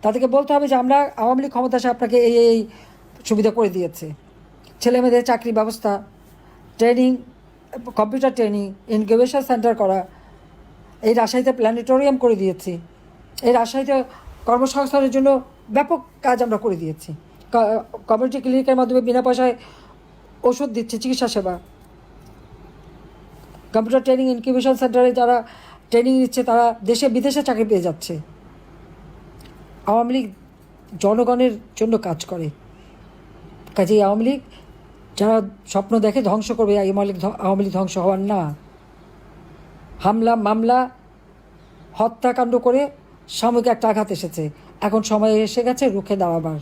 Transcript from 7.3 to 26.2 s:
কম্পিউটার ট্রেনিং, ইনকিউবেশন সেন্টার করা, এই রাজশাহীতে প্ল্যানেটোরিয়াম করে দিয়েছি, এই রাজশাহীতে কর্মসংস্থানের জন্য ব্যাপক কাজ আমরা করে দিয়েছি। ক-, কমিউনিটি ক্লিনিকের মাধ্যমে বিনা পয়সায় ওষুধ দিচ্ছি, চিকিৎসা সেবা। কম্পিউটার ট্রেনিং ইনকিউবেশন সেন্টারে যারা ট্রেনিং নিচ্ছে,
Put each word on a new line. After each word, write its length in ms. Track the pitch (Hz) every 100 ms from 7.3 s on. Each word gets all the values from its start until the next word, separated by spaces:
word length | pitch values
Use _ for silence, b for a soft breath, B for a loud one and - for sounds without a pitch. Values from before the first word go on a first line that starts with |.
| - - _ _ - 233 -
কম্পিউটার 380 | 214 254 262
ট্রেনিং, 400 | 254 220 208 202 196 -
ইনকিউবেশন 520 | 214 208 226 254 277
সেন্টার 340 | - 240 233
করা, 320 | 233 196 190 180 B B B B - - - - -
এই 120 | 220
রাজশাহীতে 380 | 226 220 247 254
প্ল্যানেটোরিয়াম 640 | 262 220 233 233 262 285 262
করে 200 | 247 214
দিয়েছি, 420 | 190 180 - 170 - - - - - -
এই 100 | 240
রাজশাহীতে 520 | 247 226 269 269 269 254 B B - -
কর্মসংস্থানের 640 | 240 262 277 277 277 269
জন্য 300 | 254 269 269 262 - -
ব্যাপক 320 | 220 285 339 - _
কাজ 200 | 269 247
আমরা 140 | 240 214
করে 200 | 220 180
দিয়েছি। 380 | 160 156 - 151 - - -
ক-, 460 | 233 214 220 - - -
কমিউনিটি 340 | 220 254 269
ক্লিনিকের 360 | 254 254 262 262
মাধ্যমে 240 | 247 254
বিনা 220 | 233 247
পয়সায় 340 | 254 247 254 247 B B B B _ - - -
ওষুধ 280 | 247 247 277
দিচ্ছি, 280 | 220 226 220
চিকিৎসা 300 | 254 254 240
সেবা। 300 | 220 185 175 - - - - - - - - - - - - - - - - - - - - -
কম্পিউটার 280 | 220 226 262
ট্রেনিং 260 | 262 254 262
ইনকিউবেশন 460 | 240 233 254 269
সেন্টারে 380 | 254 254 247 247
যারা 300 | 247 240 247 226 B B B _
ট্রেনিং 280 | 233 247
নিচ্ছে, 260 | 262